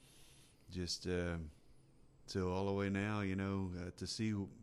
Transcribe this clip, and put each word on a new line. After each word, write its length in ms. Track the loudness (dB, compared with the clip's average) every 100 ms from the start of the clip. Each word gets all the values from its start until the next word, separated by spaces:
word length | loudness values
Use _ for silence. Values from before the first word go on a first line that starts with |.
| -20 -20 -20 -20 -20 -20 -8
just, 340 | -4 -2 -2 0
uh, 300 | 0 0 -2 -4 -10 -20 -20 -20 -20 -20 -20 -4
till 220 | 0 2
all 160 | 2 2
the 60 |
way 180 | 2 4
now, 300 | 4 2 2
you 160 | 2 2
know, 340 | 2 2 0 -2
uh, 100 | -6 -6
to 100 | -6
see, 260 | 0 0 2 -2 -6